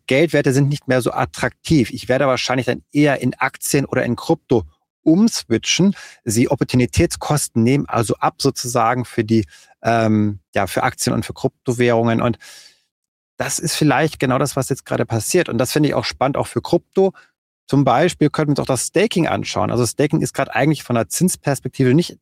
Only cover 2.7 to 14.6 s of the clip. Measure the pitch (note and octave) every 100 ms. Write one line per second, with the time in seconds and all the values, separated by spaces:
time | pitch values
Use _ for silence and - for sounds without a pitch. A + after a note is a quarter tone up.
2.7 | B2 - D3 D3 C3 B2+ - C3 - -
3.7 | D3 C3+ C3 B2 A#2 - E3 - A#2+ D2+
4.7 | _ _ _ D#3 E3+ A3+ - - - -
5.7 | - G3 - - - - G#2+ - C#3 -
6.7 | B2+ A#2+ - E3+ - - D3 - A2+ A2+
7.7 | C#3+ C3+ A#2 A2 - D3+ - C#3 - B2
8.7 | A#2+ A2+ B2+ A#2 - A2 A2+ G2+ - _
9.7 | _ A#2 A#2 A2 G#2+ G#2 G2+ _ G#2 G2
10.7 | - B2+ - A#2+ A#2+ - - C3+ _ -
11.7 | A#2+ A#2+ A#2 A#2 A#2 A#2+ A2 - - -
12.7 | _ _ _ _ _ _ - C3 - E3+
13.7 | - D3+ C3 D#3 - C3 B2+ C#3+ C3+